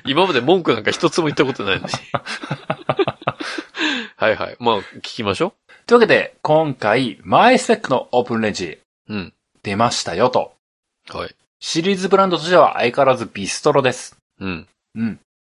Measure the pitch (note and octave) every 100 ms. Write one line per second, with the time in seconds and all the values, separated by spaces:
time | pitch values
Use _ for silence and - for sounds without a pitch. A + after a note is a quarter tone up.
0 | - C#3 F#3+ C3+ B2+ F#3 D#3 A2+ G2+ -
1 | E3 - D#3 D3+ C3+ B2+ G2+ F2 - -
2 | - - - - - C#3+ - - - -
3 | F4+ - - - - - - - D#4 C4
4 | A3 - A2 F#2+ F2+ - A#2+ G#2 - -
5 | - - G2+ F#2 F3+ _ _ - - A#3+
6 | G#3 A#2 - _ - D#3 D#3 B2+ G#2+ A#2
7 | B2 D#2 F2+ C3+ A3 B3+ - A3 - B2
8 | - B2 A#2 A2+ G#2+ F#2 F2 - _ _
9 | - G#2 E2+ _ _ _ G#2 G2+ A#2+ -
10 | - F2 B2 A2 D#2 _ _ _ _ _
11 | - E2+ E2+ _ _ _ - D#3+ F3 F#3+
12 | F#3 F#3+ F#3+ E3 D#3+ F3 C3+ - A#2+ A#2+
13 | C3+ A2+ G#2 G2+ F#2+ - D3+ C#3+ B2+ A#2+
14 | - _ _ - F#2+ E2+ F2+ _ _ A2
15 | A2+ - _ _